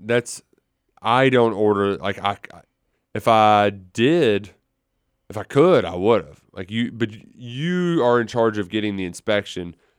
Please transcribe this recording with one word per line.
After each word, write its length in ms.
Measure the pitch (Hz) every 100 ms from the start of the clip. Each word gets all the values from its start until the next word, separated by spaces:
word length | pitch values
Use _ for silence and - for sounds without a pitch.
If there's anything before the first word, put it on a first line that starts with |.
that's, 360 | 107 120 - - _ _ _ _ _ _
I 260 | 113 123 135
don't 240 | 123 113
order, 440 | 98 107 101 101 95
like, 200 | 95 95
I, 140 | 101 101 -
I, 60 | 82 _ _ _ _ _
if 140 | - 120
I 400 | 110 107 104 104
did, 800 | 101 92 - 127 170 123 101 101 _ _ _ _ _ _ _ _
if 80 | 104
I 60 |
could, 400 | 101 139 175 147
I 100 | 87 90
would've. 460 | 101 107 71 78 _
Like, 180 | 92 92
you, 200 | 113 120
but 180 | 113 113 104 -
you 680 | - 123 127 170 180 175 165
are 160 | 123 120
in 60 | 113
charge 300 | 120 113 104
of 120 | 90
getting 260 | 107 104 98
the 80 |
inspection. 720 | 90 - - 104 - 90 87 - _